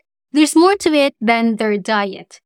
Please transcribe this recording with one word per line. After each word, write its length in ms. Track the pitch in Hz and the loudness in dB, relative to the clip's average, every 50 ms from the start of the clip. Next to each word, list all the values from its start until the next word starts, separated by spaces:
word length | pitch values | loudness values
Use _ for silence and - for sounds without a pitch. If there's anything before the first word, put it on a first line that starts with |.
| _ _ _ _ _ _ | _ _ _ _ _ _
there's 240 | - 294 311 294 - | 0 0 2 2 4
more 220 | 320 339 370 403 | 4 4 4 2
to 160 | 392 - 339 | 0 -2 0
it 220 | 302 294 277 277 - - | 0 0 0 0 -2 -4
than 360 | 226 220 233 226 226 233 220 | -2 -2 0 0 0 -2 -2
their 200 | 208 226 214 208 | -2 -2 -2 -4
diet. 640 | 202 180 - 220 208 202 196 190 - - - - - _ | -4 -4 -4 -2 -2 -4 -4 -8 -12 -18 -20 -20 -20 _